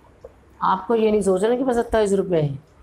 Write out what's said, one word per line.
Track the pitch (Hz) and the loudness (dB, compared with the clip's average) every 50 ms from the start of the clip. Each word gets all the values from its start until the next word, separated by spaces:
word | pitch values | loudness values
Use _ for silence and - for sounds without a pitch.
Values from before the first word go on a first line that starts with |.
| - - - _ - - - _ _ _ - - | -20 -20 -20 _ -20 -20 -20 _ _ _ -10 -4
आपको | 190 185 190 185 - - 233 | -2 -2 -2 -2 -2 -2 0
ये | 220 220 214 | 2 2 2
नहीं | 208 214 | 2 2
सोचना | 196 196 185 185 208 226 247 | 2 2 0 2 2 0 0
कि | 247 269 | 0 0
बस | 262 240 | 0 0
सत्ताईस | 233 226 233 226 220 214 196 196 | -2 -2 0 0 0 2 2 0
रुपये | 190 175 175 175 160 | 0 0 0 0 0
है, | 151 143 135 131 - _ _ _ | 0 -2 -4 -8 -14 _ _ _